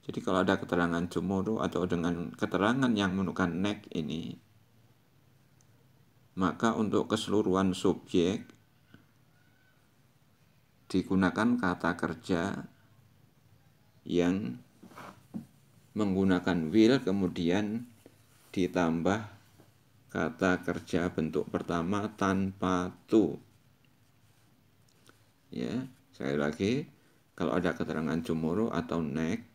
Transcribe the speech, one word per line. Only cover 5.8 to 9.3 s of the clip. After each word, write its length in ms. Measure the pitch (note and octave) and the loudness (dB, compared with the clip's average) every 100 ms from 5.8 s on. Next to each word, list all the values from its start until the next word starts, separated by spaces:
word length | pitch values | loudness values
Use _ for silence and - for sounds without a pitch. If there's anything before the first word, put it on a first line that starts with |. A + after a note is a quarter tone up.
| _ _ _ _ _ | _ _ _ _ _
maka 400 | - F#2 - A#2 | -2 -2 2 0
untuk 400 | F#2 G#2 G2+ - | 0 0 0 0
keseluruhan 640 | A2 - G2+ G#2+ F#2 F#2+ F2+ | -2 0 0 2 2 2 0
subjek 720 | G2+ E2 - F#2+ E2+ A2 - - _ _ _ - _ _ _ | 0 0 0 2 2 0 -6 -20 _ _ _ -20 _ _ _